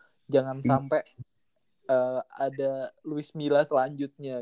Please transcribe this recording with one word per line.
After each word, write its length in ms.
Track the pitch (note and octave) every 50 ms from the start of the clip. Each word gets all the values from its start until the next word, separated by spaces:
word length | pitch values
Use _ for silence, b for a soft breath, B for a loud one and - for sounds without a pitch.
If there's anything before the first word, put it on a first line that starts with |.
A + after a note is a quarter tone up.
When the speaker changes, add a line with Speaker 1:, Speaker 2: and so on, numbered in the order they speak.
| b b b b _ -
Speaker 1:
Jangan 320 | C#3 C3+ C3 C3+ C3 C3+
Speaker 2:
Iya. 80 | C3 B2+
Speaker 1:
sampai, 320 | C3+ C3+ C#3 C3+ D#3 D3 - - _ - - _ _ _ _ _ _ _ _ _ _ _ _ -
eh, 300 | C3 B2+ B2+ B2+ B2+ B2+ - _ -
ada 560 | - C#3 C3+ C3+ C#3 C#3 C3+ C3+ C3+ C3 - - _
Luis 300 | - D#3 D3+ D3 D3+ - -
Milla 300 | D#3 D3 C#3+ C#3+ C#3+ D3+
selanjutnya 760 | - D3+ C3 C3 C#3 D3 C#3 C#3+ C#3 _ - C#3+ C3+ B2+ B2